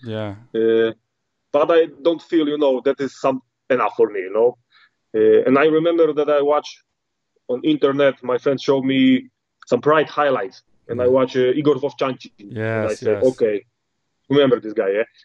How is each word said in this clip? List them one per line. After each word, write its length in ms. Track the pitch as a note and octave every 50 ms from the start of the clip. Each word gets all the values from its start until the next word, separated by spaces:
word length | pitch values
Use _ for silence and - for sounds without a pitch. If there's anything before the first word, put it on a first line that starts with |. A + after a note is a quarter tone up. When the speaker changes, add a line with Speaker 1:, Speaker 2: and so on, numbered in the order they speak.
| B2+
Speaker 1:
Yeah. 320 | A2+ A2 A2 G#2+ G#2 G2 G#2+ A#2+ _ -
Speaker 2:
Uh, 360 | A2+ A2+ A2+ A2+ A2+ A2+ A2 - - _ _ _ _ _ _ _ _ _ _
but 180 | - C#3+ D#3 E3+
I 160 | E3+ E3 E3 D#3 C#3+ C#3
don't 200 | C#3 E3+ E3 D3+
feel, 260 | - - F3+ E3 D3+
you 100 | D3 D3
know, 240 | D3 D3 C3+ C3 B2 B2
that 140 | C#3 C3+ -
is 200 | C#3 B2+ - -
some 220 | - C3+ C3+ B2+ - _ _ _ _ -
enough 240 | C3 B2 A2 - -
for 120 | - A2+ G#2
me, 100 | G#2 G2
you 140 | F2+ F#2+ G2
know. 240 | A2 A#2 B2 B2+ _ _ _ _ _ _ _ _ _ _ _ -
Uh, 300 | A2 A2 A2 A2 A2 -
and 120 | C3 C3
I 80 | C#3 D3+
remember 480 | D#3+ D#3 D#3+ D#3+ E3+ E3+ E3 D#3+ D#3 C#3+
that 160 | D3 D3 C#3+
I 120 | D3 C#3+
watch 280 | C#3+ C#3+ D3 D3 - - - - _ _ _ _ _ _ _ _ _ _ _ _ _ -
on 120 | B2+ B2+ -
internet, 600 | D#3 D3+ C#3+ D3+ C#3 C3+ C#3+ C#3+ C3+ B2+ - B2+
my 140 | B2+ B2+
friend 240 | A#2 - C#3+ C3+ C3
showed 240 | - - C3+ C3+ C3
me 440 | C3+ C3+ C3 C3 C3 C3 B2+ - - _ _ _ _ _ _ _
some 140 | - - A#2+
Pride 280 | - C#3+ D#3 D#3 C#3 -
highlights. 540 | - D3 D3 C#3 C3 A2 G2 F#2+ - - _ _ _ _ _
And 140 | - A#2 A#2+
I 40 | B2
Speaker 1:
Mm. 60 | B2
Speaker 2:
watch, 240 | C3 C3 B2+ - -
uh, 220 | C3 B2+ B2+ B2 D3+
Igor 160 | C#3 D3 C#3
Vovchanchyn. 560 | C3 C#3+ C#3 - - C#3+ C3+ B2+ - - - _ -
And 120 | G2+ G2+
I 380 | B2 A2 A2 A2+ A2+ A2 G#2+ A2
Speaker 1:
Yes, 100 | G#2+ -
Speaker 2:
said, 160 | - A2 G#2+
Speaker 1:
yes. 80 | G2+ B2 C3
Speaker 2:
"Okay, 240 | B2+ - A#2+ G#2+ G#2 G2 - _ _ _ _ _ _ _ _ _ _ _ _ -
remember 300 | C3+ D3 C#3+ C3 A#2+ G#2+
this 140 | G#2 G#2+ G#2
guy, 180 | A2 G2+ G2 G2 G#2
yeah?" 80 | A2+ - _ _